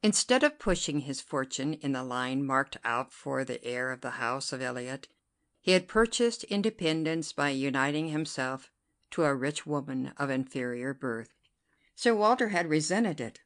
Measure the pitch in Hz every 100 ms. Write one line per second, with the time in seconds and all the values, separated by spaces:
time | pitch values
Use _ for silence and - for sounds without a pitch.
0 | 214 202 - 254 294 294 - 175 - 147
1 | 139 135 - 143 131 - 139 156 139 131
2 | 127 123 127 131 139 135 139 - 117 117
3 | 131 - - 135 131 120 120 123 127 127
4 | 127 117 117 131 135 131 127 123 123 131
5 | - _ _ _ _ _ - 185 180 220
6 | 226 - 240 226 - 202 208 214 165 160
7 | 160 165 156 - 143 135 139 135 135 147
8 | 160 151 160 - 131 131 - _ _ _
9 | _ - 156 139 135 147 - 147 139 131
10 | 131 - 139 131 131 139 123 120 127 135
11 | 131 113 113 _ _ _ _ _ _ -
12 | 247 226 208 254 226 185 170 156 151 185
13 | 226 170 113 -